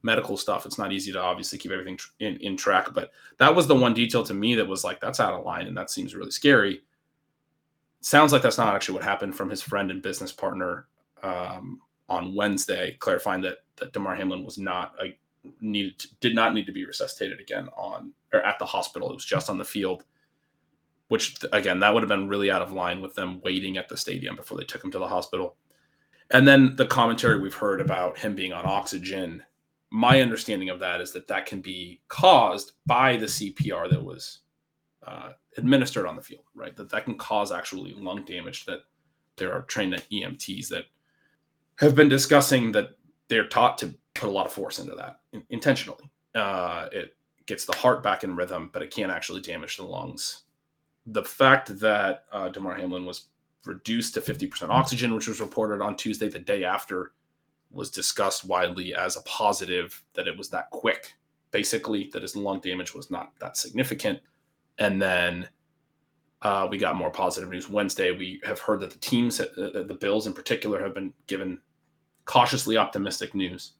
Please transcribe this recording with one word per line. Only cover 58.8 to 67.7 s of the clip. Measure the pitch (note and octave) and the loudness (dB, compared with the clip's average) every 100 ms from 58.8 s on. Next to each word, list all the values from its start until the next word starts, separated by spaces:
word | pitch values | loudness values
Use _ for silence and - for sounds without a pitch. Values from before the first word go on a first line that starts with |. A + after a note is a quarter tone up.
| F2+ | -6
as | F2 F2+ - | -4 -4 -4
a | |
positive, | - - G#2+ G2 F2+ F2 E2+ - _ | -8 -2 0 0 -2 -4 -4 -10 _
that | - F2+ | -6 -6
it | E2+ | -6
was | G2 | -8
that | F2+ D#2 | -8 -8
quick, | - A2+ - - _ _ _ _ | -4 -2 -2 -6 _ _ _ _
basically, | G2+ G2+ A2+ A2 G#2+ G2 | -4 -2 -4 -2 -4 -4
that | G#2 | -8
his | F#2+ G2+ | -10 -8
lung | G2+ F#2+ | -6 -4
damage | F#2 F2+ F2+ | -6 -6 -8
was | - - | -12 -10
not | F2 - - | -10 -10 -12
that | - - | -10 -8
significant. | - A2 C3 G#2+ G#2+ F#2+ _ _ _ _ _ - | -6 -2 -2 -2 -4 -4 _ _ _ _ _ -2
And | G#2 F#2+ | 0 2
then, | F#2+ F2+ F2 F2+ F2+ _ _ _ _ _ _ _ _ _ | 2 2 0 -2 -10 _ _ _ _ _ _ _ _ _
uh, | G#2 G2 F#2+ | -2 0 0
we | G2 | 0
got | F#2 | -2
more | F2+ E2+ | 0 -4
positive | - F#2 F2+ F#2 | -2 -2 -2 -8
news | F#2 | -10
Wednesday. | F#2 | -4